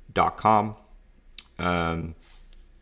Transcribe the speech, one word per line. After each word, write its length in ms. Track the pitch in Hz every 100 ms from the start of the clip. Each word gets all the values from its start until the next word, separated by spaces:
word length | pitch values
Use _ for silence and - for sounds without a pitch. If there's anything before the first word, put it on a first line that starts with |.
| -
dot 240 | - 87 -
com. 400 | 110 107 107 107 - - _ _ _ - - -
Um, 560 | 87 87 82 82 82 - - - - - - -